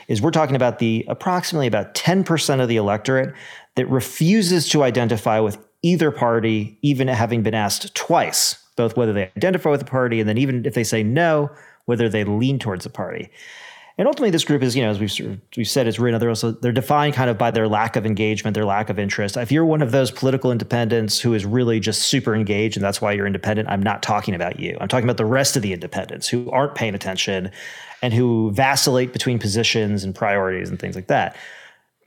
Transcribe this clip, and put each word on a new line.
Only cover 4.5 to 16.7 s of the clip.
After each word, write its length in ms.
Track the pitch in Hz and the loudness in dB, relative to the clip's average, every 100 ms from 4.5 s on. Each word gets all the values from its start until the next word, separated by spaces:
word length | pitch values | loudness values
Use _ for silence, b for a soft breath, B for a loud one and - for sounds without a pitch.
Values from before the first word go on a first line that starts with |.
| 180 - | 2 2
to 160 | 151 | 4
identify 560 | 131 120 117 110 123 110 | 4 4 2 0 2 2
with 180 | 107 101 - _ | 2 -2 -14 _
either 300 | - 175 - | 2 2 2
party, 680 | 113 120 117 113 110 107 - | 2 2 2 2 0 -4 -2
even 260 | 147 131 131 | 0 2 2
having 360 | 120 117 117 | 0 0 0
been 100 | 110 113 | 0 0
asked 400 | 101 - - - | -2 -4 -8 -6
twice, 600 | - 165 85 - - - _ - | 0 2 2 0 -2 -4 _ -2
both 220 | 117 123 | 0 2
whether 160 | 113 | 0
they 180 | 101 92 101 | 0 -2 -2
identify 320 | 180 185 156 | 0 2 2
with 100 | 139 | 0
the 60 | 131 | 0
party 340 | 131 123 113 | -2 0 0
and 80 | 107 | 0
then 100 | 107 | 0
even 280 | 139 123 123 | 0 -2 -2
if 80 | |
they 100 | 123 | -2
say 180 | 110 113 | 0 0
no, 480 | 107 139 170 156 147 B B B B | 2 2 2 2 0 B B B B
whether 240 | 120 113 | 0 0
they 160 | 107 101 | 0 0
lean 340 | 107 127 135 | 0 0 -2
towards 240 | 110 90 | -4 -6
the 60 | - | -8
party. 400 | - 90 82 - B B B B B B B | -10 -8 -10 -12 B B B B B B B
And 80 | 233 | 0
ultimately, 240 | 302 226 | 2 2
this 140 | 165 - | 2 2
group 180 | 147 | 2
is, 120 | 127 123 | 2 0
you 40 | |
know, 80 | 110 | 0
as 80 | 101 | 0
we've 140 | 104 | -2
sort 200 | - 110 | -4 -8
of, 80 | 98 - - | -10 -10 -6
we've 100 | 107 | -2
said, 180 | 143 113 | 0 0
it's 140 | 107 | 0
written, 200 | 120 113 | 0 2
they're 80 | 117 | 0
also, 220 | 110 117 | 0 -2
they're 200 | 107 123 | -2 0